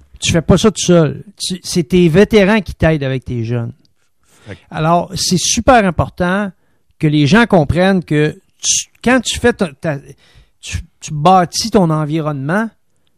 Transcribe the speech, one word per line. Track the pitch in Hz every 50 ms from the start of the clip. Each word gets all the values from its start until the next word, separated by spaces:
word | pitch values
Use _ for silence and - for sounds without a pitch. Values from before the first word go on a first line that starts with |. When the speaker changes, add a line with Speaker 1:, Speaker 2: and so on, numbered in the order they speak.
| _ _ - -
Speaker 1:
tu | - - -
fais | 170 147
pas | - -
ça | 175 - 220
tout | - - -
seul. | - 175 170 160 135 135 160 - - - _
Tu, | - - 185 175 -
c'est | - - 180 165 -
tes | - 180 180 170
vétérans | 147 185 208 - - 214 196 185 220 220 175
qui | - -
t'aident | - - 160 160 151 139
avec | 131 131 131 -
tes | - 127 120 113
jeunes. | 113 123 120 117 117 - - _ _ _ _ _ _ _ _ _ _ _ _ _
Speaker 2:
Fait | - -
que | - _ _
Speaker 1:
Alors, | 190 175 156 160 170 175 170 - 190
c'est | 160 - - 185 165
super | - - - 240 220 - 262 233 202
important | 190 165 - 139 - - - 180 175 185 202 208 190 - _ _ _ _ _ _ _ _ _
que | -
les | 151 147 151 147
gens | 135 160 226 240
comprennent | - - 175 147 - 139 165 180 190 196 185 -
que | - 156 147 151 151 - - _ _ _ _ -
tu, | - - - - - _ _ -
quand | 226 254 262
tu | - - - -
fais | - 240 233
ta, | - 202 160
ta, | 139 - - 165 143 139 147 143 139 _ _ _ _ - _ _ _ _
tu, | - - - - - - _ _
tu | - - 156
bâtis | 147 147 180 190 185 175 - - - - 233
ton | 202 214 180 160
environnement, | 156 156 156 147 151 165 147 151 151 135 131 143 175 208 226 220 - _ _ _ _ _ _ _ _